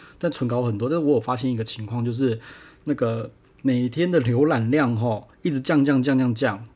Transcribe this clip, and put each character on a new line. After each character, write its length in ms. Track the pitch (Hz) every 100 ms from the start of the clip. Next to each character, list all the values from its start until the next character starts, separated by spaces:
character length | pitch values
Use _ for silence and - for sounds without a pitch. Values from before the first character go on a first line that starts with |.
| - -
但 140 | 175
存 160 | - 123
稿 160 | 120
很 160 | 123 104
多。 100 | 123
但 80 | 165
是 80 |
我 100 | 147
有 60 | 127
发 140 | 113
现 160 | 127 131
一 40 | 117
个 80 |
情 200 | 110 -
况， 200 | 104 120
就 80 | 117
是 260 | 120 131 110 - - - -
那 100 | -
个 380 | 139 117 113 113 - _ _
每 260 | 135 123 123
天 200 | 139 175
的 120 | 170
浏 260 | 120 120 151
览 240 | 135 113
量， 260 | 151 127 113
吼， 300 | 120 110 - -
一 80 | 180
直 100 | 139
降， 240 | 135 156
降， 160 | 139 135
降， 160 | 127 131
降， 160 | 127
降， 320 | 113 127 101 117